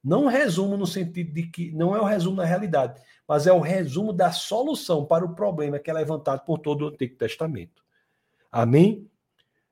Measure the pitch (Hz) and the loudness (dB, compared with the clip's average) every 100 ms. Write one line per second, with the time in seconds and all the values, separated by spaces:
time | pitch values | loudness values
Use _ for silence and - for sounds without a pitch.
0 | 131 202 285 254 285 170 196 202 190 190 | 2 2 4 2 2 0 -2 -2 -2 -4
1 | 170 180 160 156 170 - 170 156 175 208 | -6 -6 -6 -6 -8 -8 -8 -2 0 2
2 | 202 208 175 190 165 180 208 147 127 - | 0 0 0 -2 0 0 0 0 0 -6
3 | _ _ - 147 151 180 151 190 156 139 | _ _ -2 2 6 6 4 -2 -2 -4
4 | 214 180 175 175 - 220 285 285 - 160 | -4 0 0 0 -4 -2 -2 -4 -2 -2
5 | 143 165 175 170 208 160 147 143 151 160 | 2 0 0 -2 -2 -2 -4 -4 -4 -4
6 | 151 156 143 135 - 160 151 147 147 143 | -2 -2 -2 -4 -4 -4 -2 -2 -4 -6
7 | 123 _ 113 - 160 123 85 _ _ _ | -8 _ -6 -4 -6 -6 -12 _ _ _
8 | _ _ _ _ _ 117 117 143 196 220 | _ _ _ _ _ 0 4 6 6 4
9 | - _ _ _ _ _ _ | -10 _ _ _ _ _ _